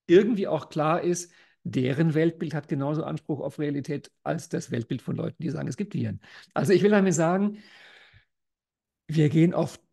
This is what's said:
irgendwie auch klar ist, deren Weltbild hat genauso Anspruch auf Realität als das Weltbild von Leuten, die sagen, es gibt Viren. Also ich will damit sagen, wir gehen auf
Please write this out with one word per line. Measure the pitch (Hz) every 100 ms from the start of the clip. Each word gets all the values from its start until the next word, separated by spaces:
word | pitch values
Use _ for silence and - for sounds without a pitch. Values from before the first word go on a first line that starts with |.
| -
irgendwie | 175 208 202 190
auch | 156 -
klar | 156 147 175
ist, | 175 175 - _ _ _
deren | - 131 127 139 165
Weltbild | 151 165 165 165
hat | 151 -
genauso | 143 143 151
Anspruch | 139 156 - 139
auf | 147 -
Realität | 147 143 131 143 - _
als | - 165 -
das | 170 -
Weltbild | 120 117 131
von | - -
Leuten, | - -
die | 165
sagen, | 143 143
es | 123
gibt | 208
Viren. | - 113 101 - - -
Also | - 135
ich | 180
will | 208
damit | 208 190
sagen, | 165 165 190 208 208 - - - - - - _ _ _ _ _ _ _ _ -
wir | 156 151
gehen | 156 170
auf | - 165 - _